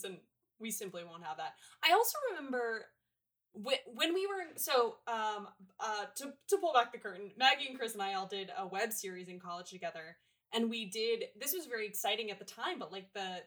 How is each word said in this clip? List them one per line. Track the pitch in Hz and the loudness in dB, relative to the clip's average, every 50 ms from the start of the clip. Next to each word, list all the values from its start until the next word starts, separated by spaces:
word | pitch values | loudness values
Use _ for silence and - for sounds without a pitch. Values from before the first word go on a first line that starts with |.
| - | -6
and | 196 185 - - _ _ _ _ _ _ _ | -6 -8 -10 -14 _ _ _ _ _ _ _
we | 220 226 | -6 -6
simply | 220 - 214 190 175 175 170 | -4 -4 -6 -6 -8 -10 -10
won't | 170 165 170 170 | -10 -12 -12 -8
have | 156 156 160 | -8 -6 -6
that. | 160 156 - - - - - - - 320 | -6 -8 -8 -10 -18 -20 -10 2 6 8
I | 339 | 8
also | 415 480 494 - 605 554 480 | 10 8 6 2 2 0 0
remember | 392 320 277 269 254 247 240 233 226 220 - - _ _ _ _ _ _ _ _ _ _ _ _ _ | 0 -2 -2 -2 0 0 0 0 -2 -4 -6 -10 _ _ _ _ _ _ _ _ _ _ _ _ _
wh-, | 214 202 262 269 262 - - 240 | -8 0 0 0 0 0 -6 -2
when | 226 302 330 339 | 0 2 2 4
we | 381 381 403 | 2 2 0
were, | 403 381 349 320 - - | 0 -2 -4 -6 -6 -6
so, | - 320 285 247 240 226 - - _ - | 0 4 6 6 6 6 2 -4 _ -2
um, | 233 220 214 214 214 208 202 - - _ 190 - _ - | 0 0 2 0 0 -2 -6 -10 -14 _ -20 -20 _ -4
uh, | 220 220 214 208 202 196 - - | -2 -2 -2 -2 -4 -6 -8 -8
to, | 277 277 - - _ - | -8 -10 -10 -12 _ 2
to | 403 392 | 2 4
pull | 349 330 302 | 4 6 6
back | 240 240 233 | 6 6 6
the | - 233 | 0 -8
curtain, | - 208 185 180 208 196 185 202 | -10 -8 -8 -8 -10 -12 -2 4
Maggie | 262 269 262 277 285 262 | 6 6 6 6 2 -4
and | 254 247 | -4 -4
Chris | 233 226 220 | -4 -4 -2
and | 202 | -2
I | 196 196 196 | -2 -2 0
all | 190 196 - | -2 -2 -2
did | 208 196 190 180 - - | -4 -6 -6 -6 -6 -6
a | 196 180 | -6 -2
web | 185 196 220 226 | 0 0 0 0
series | 220 - - 190 180 180 180 175 | 0 -2 -4 -4 -6 -6 -8 -10
in | 180 180 | -12 -12
college | 180 180 175 175 180 - | -8 -8 -8 -8 -8 -10
together. | 190 185 180 170 - 165 160 165 170 - _ _ _ _ _ _ 220 | -10 -6 -6 -6 -6 -6 -10 -12 -16 -18 _ _ _ _ _ _ 0
And | 233 233 226 | 2 2 2
we | 226 226 220 | 0 -2 -4
did, | 185 202 220 220 233 233 220 - - - 208 | -4 -2 0 2 2 2 2 0 -6 -8 -6
this | 262 277 370 | -4 -2 -2
was | 370 311 | -2 -2
very | 247 240 220 214 | -4 -4 -4 -4
exciting | 208 202 - - 202 214 220 226 208 | -4 -4 -2 0 2 2 2 0 -4
at | 196 196 | -6 -8
the | 196 | -10
time, | - - - 247 339 359 240 | -14 -10 -4 -4 -4 -2 -4
but, | - 156 | -6 -8
like, | 185 196 190 - _ | -8 -10 -12 -8 _
the, | 202 196 185 185 180 - | -6 -4 -4 -4 -6 -8